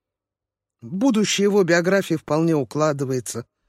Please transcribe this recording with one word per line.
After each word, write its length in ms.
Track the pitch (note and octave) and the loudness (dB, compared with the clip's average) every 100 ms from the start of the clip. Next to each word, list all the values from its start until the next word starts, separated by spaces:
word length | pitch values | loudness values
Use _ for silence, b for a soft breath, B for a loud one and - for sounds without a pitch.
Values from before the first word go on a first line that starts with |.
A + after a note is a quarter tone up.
| _ _ _ _ _ _ _ _ | _ _ _ _ _ _ _ _
Будущее 640 | A#2 F#3+ C4+ A3 G3 - | -10 0 2 2 0 0
его 180 | G3+ G3+ | 2 2
биографии 540 | F3 E3+ E3+ G3 - D#3 | 4 2 2 0 0 -4
вполне 380 | - D3+ E3 | -2 0 0
укладывается 920 | D3+ C3 D3 D3+ C#3+ C3 C3 - A#2 - _ | 0 -2 -2 -2 -2 -4 -6 -8 -12 -14 _